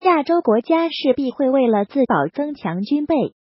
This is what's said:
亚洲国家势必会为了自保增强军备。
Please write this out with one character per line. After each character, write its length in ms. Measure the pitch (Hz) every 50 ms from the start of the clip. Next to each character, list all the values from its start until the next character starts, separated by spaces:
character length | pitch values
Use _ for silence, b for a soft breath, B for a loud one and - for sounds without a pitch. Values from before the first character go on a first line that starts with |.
亚 200 | - 370 349 311
洲 200 | 277 - 330 349
国 200 | 339 247 214 233
家 260 | 240 - 320 330 330 330
势 240 | 294 - - 277 254
必 160 | - 277 254
会 180 | - - 277 254
为 160 | 262 277 254
了 180 | 240 220 202 202
自 200 | - - 277 254
保 220 | - 208 156 139 160
增 220 | - - 294 302 294
强 300 | - - 180 165 180 202
军 240 | - 285 294 302 -
备。 80 | 330 277 196 - - _